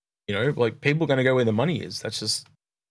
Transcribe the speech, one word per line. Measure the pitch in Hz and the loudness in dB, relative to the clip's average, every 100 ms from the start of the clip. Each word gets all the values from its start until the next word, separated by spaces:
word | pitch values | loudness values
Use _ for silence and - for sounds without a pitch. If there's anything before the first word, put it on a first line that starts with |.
| _ _ - | _ _ -6
You | 101 | -2
know, | 131 143 | -2 0
like, | 117 - | -2 0
people | 143 151 | -2 0
are | 151 | 2
gonna | 135 | 2
go | 131 127 | 4 4
where | 117 | 2
the | |
money | 107 151 147 | 2 0 -2
is. | 85 - | -6 -10
That's | - - | -10 -6
just | 107 - - _ _ _ _ | -4 -6 -8 _ _ _ _